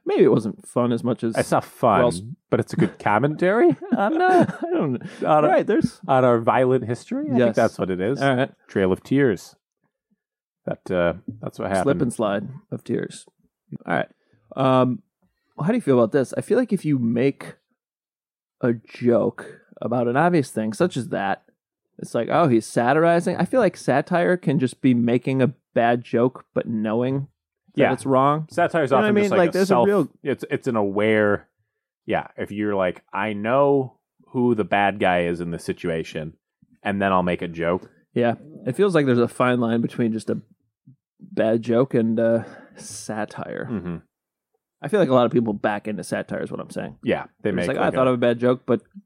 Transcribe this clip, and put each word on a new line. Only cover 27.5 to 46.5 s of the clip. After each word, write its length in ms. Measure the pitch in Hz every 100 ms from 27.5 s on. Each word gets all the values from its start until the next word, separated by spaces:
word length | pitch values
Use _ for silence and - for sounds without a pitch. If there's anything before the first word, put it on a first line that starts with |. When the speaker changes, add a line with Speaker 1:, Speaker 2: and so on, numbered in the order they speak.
| _ _
Speaker 1:
that 80 | -
Speaker 2:
Yeah. 100 | 123
Speaker 1:
it's 140 | 127 131
wrong. 400 | 131 139 151 156
Speaker 2:
Satire's 400 | - 170 170 135
Speaker 1:
You 40 | 135
know 20 |
what 60 |
I 20 | 214
Speaker 2:
often 60 | 208
Speaker 1:
mean? 80 |
Speaker 2:
just, 60 | 202
like, 60 | 208
Speaker 1:
Like, 100 | 175
Speaker 2:
a 20 |
Speaker 1:
there's 120 | 180
a 20 | 190
Speaker 2:
self, 200 | 127 120
Speaker 1:
real 220 | 202 139 -
Speaker 2:
it's, 220 | 143 120 -
it's 160 | 131 -
an 100 | 117
aware, 720 | 101 98 107 107 104 101 - _ _ _ _ _ -
yeah, 220 | 90 - -
if 120 | -
you're 240 | 104 104
like, 300 | 101 92 87 _
"I 200 | 98 107
know 640 | 104 107 135 143 139 127 - _ _ _
who 260 | 131 123
the 100 | 110
bad 340 | 92 101 101 101
guy 260 | 98 90
is 160 | 87 85
in 80 | 87
this 120 | 85
situation, 720 | - 90 90 82 78 85 78 - _ _ _ _
and 200 | 107 101
then 100 | 98
I'll 100 | 92
make 200 | 90 87
a 60 | 90
joke." 420 | 82 82 92 - _ _
Speaker 1:
Yeah. 220 | 123 117 113 - -
It 80 | - 127
feels 180 | 202
like 100 | 165 139
there's 120 | 120
a 100 | 117
fine 320 | - 127 123
line 200 | 117 117
between 300 | 117 - 117
just 180 | 110 -
a 100 | 110 - _ _ _ _ 131 _ _
bad 420 | - 190 110 117
joke 320 | 113 117 135
and, 240 | 127 113 113
uh, 240 | 113 113 95 - - -
satire. 920 | - - - 107 107 - - - -
Speaker 2:
Mm-hmm. 260 | 110 87 85 - _ _ _ _ _ _ _
Speaker 1:
I 60 | -
feel 120 | 208
like 80 | 160
a 60 |
lot 120 | 127 120
of 60 |
people 200 | 127 113
back 340 | 101 110 104 107
into 160 | 101
satire 380 | 90 104 - -
is 80 | 80